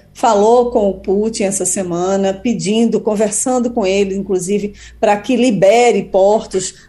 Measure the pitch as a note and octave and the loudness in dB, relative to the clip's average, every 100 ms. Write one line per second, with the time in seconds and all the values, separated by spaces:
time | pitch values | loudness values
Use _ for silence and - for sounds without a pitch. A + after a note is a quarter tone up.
0 | _ - A#3+ G3+ G#3+ B3 A#3+ B3 G3+ F#3+ | _ -4 0 2 4 4 2 0 0 -2
1 | - G3 A3 A3+ G3 G3 F3+ G#3 F3+ E3+ | -2 -2 -2 -2 -4 -2 -4 -4 -4 -4
2 | F3+ G3 G3 F#3+ B3 G3 E3+ A3 A#3 A3 | -2 0 -2 -2 -4 -4 -2 0 2 0
3 | A3+ G#3 G#3+ - C4 B3+ A#3 A#3 F#3+ G3 | -2 -2 -2 -2 -2 -2 -2 -2 0 0
4 | G3 G3 G3 F#3 E3+ G#3 G3+ - - - | 0 -2 -4 -4 -2 -4 -4 -10 -20 -4
5 | G#3+ G3+ - A#3+ B3+ G3 - A#3 A#3+ A#3 | 0 0 0 0 2 2 4 6 4 2
6 | - F#3+ G3 G#3+ A3 F#3+ F#3 - | 0 2 2 2 -2 -6 -6 -12